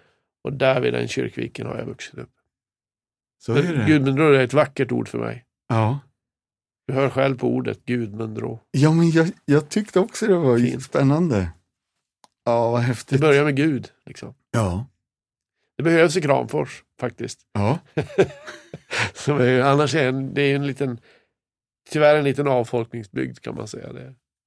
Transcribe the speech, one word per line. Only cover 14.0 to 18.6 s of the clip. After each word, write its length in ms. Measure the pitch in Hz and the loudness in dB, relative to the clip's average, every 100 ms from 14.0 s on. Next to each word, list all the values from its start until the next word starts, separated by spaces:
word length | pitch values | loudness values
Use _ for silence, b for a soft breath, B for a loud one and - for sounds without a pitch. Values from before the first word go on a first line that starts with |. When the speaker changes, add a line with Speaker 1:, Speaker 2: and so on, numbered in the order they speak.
Speaker 1:
liksom. 300 | - - - - _ | -20 -18 -18 -18 _
Speaker 2:
Ja. 360 | 120 104 90 131 _ _ _ _ _ _ _ _ _ | 0 0 -2 -8 _ _ _ _ _ _ _ _ _
Speaker 1:
Det 60 | |
behövs 340 | 151 165 165 185 | 2 4 4 2
i 40 | |
Kramfors, 640 | 147 135 120 151 139 - _ _ | 0 0 0 -6 -6 -10 _ _
faktiskt. 400 | 123 - 117 - _ | -10 -8 -12 -12 _
Speaker 2:
Ja. 260 | 107 104 160 _ | -2 0 -2 _
Speaker 1:
<laughs> 1200 | - - - - - - - | -8 -6 0 0 -2 -20 -20